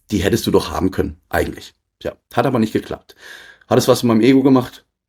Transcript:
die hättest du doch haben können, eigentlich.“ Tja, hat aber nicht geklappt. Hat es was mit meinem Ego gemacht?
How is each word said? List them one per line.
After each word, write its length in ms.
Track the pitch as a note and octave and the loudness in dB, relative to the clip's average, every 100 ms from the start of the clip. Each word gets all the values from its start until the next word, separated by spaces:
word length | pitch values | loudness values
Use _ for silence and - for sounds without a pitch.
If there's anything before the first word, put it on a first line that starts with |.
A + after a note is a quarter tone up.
| - | -6
die 80 | G#2 | -2
hättest 280 | F#2 A#2 - | 0 0 0
du 40 | |
doch 200 | F#2+ - | 0 0
haben 200 | - F#2 | -4 -4
können, 260 | - D2+ D2+ _ | -2 -6 -8 _
eigentlich.“ 420 | E2+ D#2+ - - _ _ _ | -4 -4 -8 -18 _ _ _
Tja, 160 | - - _ | -12 -12 _
hat 100 | - | -2
aber 140 | C3 B2 | 0 0
nicht 160 | A2 | -2
geklappt. 420 | - - - - _ - - - - - | -2 -6 -12 -16 _ -20 -20 -20 -20 -2
Hat 120 | A#2 | 2
es 100 | A#2 | 2
was 140 | B2 | 2
mit 60 | A#2+ | 2
meinem 120 | A2 | 2
Ego 220 | A#2 C3+ | 4 4
gemacht? 420 | C3+ C3 A#2 - _ _ | 4 2 0 -10 _ _